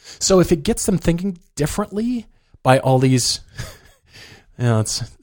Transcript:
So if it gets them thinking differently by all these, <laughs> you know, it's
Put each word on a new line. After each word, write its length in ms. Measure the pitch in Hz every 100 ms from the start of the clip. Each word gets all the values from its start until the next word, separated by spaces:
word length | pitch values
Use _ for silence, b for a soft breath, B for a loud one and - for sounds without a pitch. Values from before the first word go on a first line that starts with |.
| B B
So 200 | - 190
if 120 | 170
it 100 | 170
gets 220 | 175 233 -
them 120 | 180
thinking 400 | - 170 196 175 _ -
differently 720 | 151 - 202 196 233 247 - _ _ _
by 160 | 127 131
all 200 | 131 131
these, 420 | 131 127 - - - -
<laughs> 1000 | - - _ _ _ - - - _ -
you 60 | 123
know, 140 | 110
it's 220 | 107 - - -